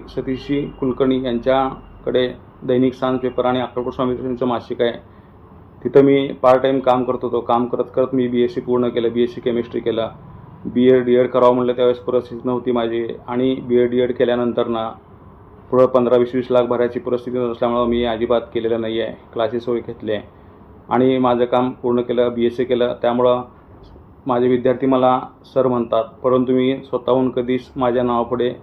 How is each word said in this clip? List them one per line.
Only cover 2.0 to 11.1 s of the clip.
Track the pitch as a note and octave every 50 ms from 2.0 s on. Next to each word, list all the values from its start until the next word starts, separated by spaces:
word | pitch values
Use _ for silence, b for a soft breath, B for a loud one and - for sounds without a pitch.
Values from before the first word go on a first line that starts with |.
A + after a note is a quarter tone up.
| - B2+ B2 B2+ B2+ B2 B2 - - - - -
दैनिक | - B2+ B2+ B2+ C3 C3 B2+
सांज | - C3 C3 B2+ B2
पेपर | B2+ B2 B2 B2+ B2
आणि | B2 B2+ B2+
अक्कलकोट | A#2+ - - B2 B2 B2+
स्वामी | B2 - C3 B2 B2+
चरित्राचं | - B2+ C3 B2 A#2 C3
मासिक | B2+ A#2+ A2 - - A#2 A#2
आहे, | A#2+ G#2 - - b b b b b b b b - - - - - - - - -
तिथं | B2 - C#3+ C3+
मी | C#3 C#3 C#3 C3+ C#3 A#2 -
पार्ट | - B2+ C3 B2+
टाइम | C3+ C3+ C3+ C3
काम | C3 C3 B2 B2+ B2
करत | B2+ A#2+ A#2+
होतो. | B2+ A#2+ A#2+ A#2
काम | A2+ - A#2 A#2+ B2
करत | A#2 B2+ B2 A#2+ - -
करत | C3 B2+ B2+ C3+
मी | C3 B2 A#2+
बीएससी | B2 A#2+ A#2+ A#2+ - C3
पूर्ण | B2 B2 B2 B2 A#2+ A#2+
केलं, | A2+ B2 A#2 A2+
बीएससी | A#2 A#2+ A#2+ A#2+ - A#2+
केमिस्ट्री | - B2+ A#2 A#2+ A#2 - - A#2
केलं. | - A#2 A2 A2+ A2 - - - - - - - - - - - -
बीएड, | - - B2 B2 B2+ B2+ B2+ B2
डीएड | B2